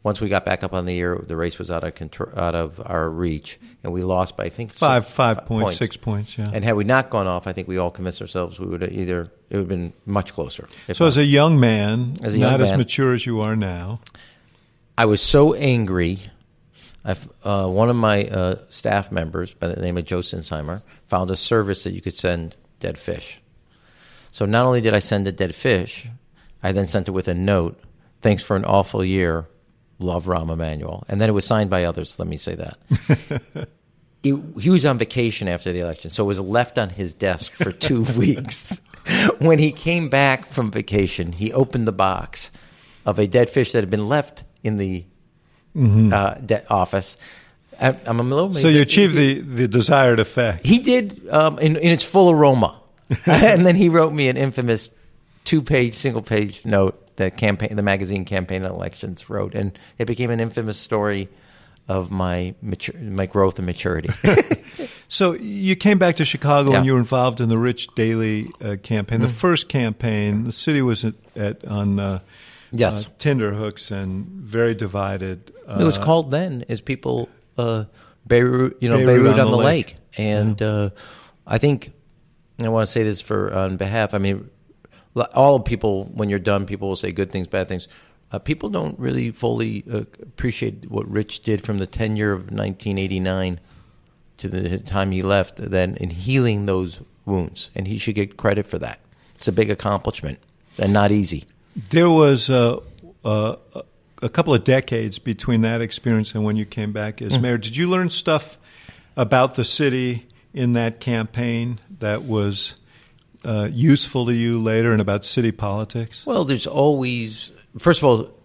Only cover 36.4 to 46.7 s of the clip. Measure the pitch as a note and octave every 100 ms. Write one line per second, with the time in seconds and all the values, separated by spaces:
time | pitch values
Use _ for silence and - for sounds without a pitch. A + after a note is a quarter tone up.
36.4 | F#2 A2+ B2 - G2+ F2+ F2+ - G2 F2
37.4 | - - - - - B2 A2+ A#2 F3+ -
38.4 | - - - - _ - - E3+ - -
39.4 | D#3+ D#3+ D3+ - D#3+ F3 D#3 C3+ C#3 C3
40.4 | - - A2 G#2+ - G2+ F#2 - F2 E2+
41.4 | A2 C3 C3+ B2+ A2 F#2+ F#2+ F#2 E2 -
42.4 | - - - _ _ _ A#2+ G#2 G#2 G#2
43.4 | A#2 C#3 A#2+ A#2 F#2+ G#2 G#2 D3 - -
44.4 | - _ A2 G#2+ F#2+ F#2 F2 _ _ _
45.4 | _ _ _ D#3 A#2+ G#2+ A2 G2+ G2 -
46.4 | A#2 G#2+ -